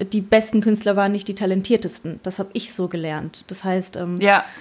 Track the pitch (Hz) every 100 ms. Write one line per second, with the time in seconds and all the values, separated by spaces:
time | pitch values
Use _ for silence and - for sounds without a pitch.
0 | 190 214 190 220 220 220 214 214 214 196
1 | 202 202 202 196 196 190 190 226 180 -
2 | 160 - 185 180 196 - - - 180 175
3 | 160 151 156 - - 185 190 185 185 -
4 | 175 175 202 196 - -